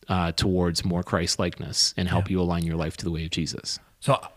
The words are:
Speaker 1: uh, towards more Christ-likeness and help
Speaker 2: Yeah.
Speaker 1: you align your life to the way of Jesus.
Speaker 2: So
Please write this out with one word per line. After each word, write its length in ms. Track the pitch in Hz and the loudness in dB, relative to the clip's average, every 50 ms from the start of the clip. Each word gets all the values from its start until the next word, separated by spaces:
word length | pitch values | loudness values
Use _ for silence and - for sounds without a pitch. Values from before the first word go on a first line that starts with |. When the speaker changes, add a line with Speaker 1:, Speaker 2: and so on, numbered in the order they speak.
| - - | -4 -2
Speaker 1:
uh, 240 | 95 90 85 85 | 0 0 0 0
towards 520 | 82 - - 101 90 90 87 87 82 - - | 0 0 2 2 4 4 2 2 0 0 0
more 200 | 98 87 87 90 | 0 0 0 0
Christ-likeness 880 | - 101 85 85 - - - 95 87 - - 90 - - - - - - | 0 0 0 2 0 0 0 0 -2 -2 -6 -10 -4 0 0 0 2 2
and 120 | - 87 87 | 0 0 2
help 200 | 87 87 95 95 | 2 2 2 2
Speaker 2:
Yeah. 40 | |
Speaker 1:
you 80 | 92 92 | 2 2
align 240 | 87 87 85 85 82 | 2 2 2 0 0
your 100 | 82 80 | 0 0
life 200 | 82 78 80 - | 0 -2 -2 -4
to 80 | - - | -4 -4
the 60 | 87 | -2
way 120 | 82 80 80 | -2 -2 -4
of 60 | 80 | -4
Jesus. 480 | - 82 78 69 - - - - - - - _ _ _ | -2 -2 -2 -4 -4 -8 -8 -8 -8 -8 -10 _ _ _
Speaker 2:
So 200 | - - 135 - - - - | 0 2 2 2 0 -8 -6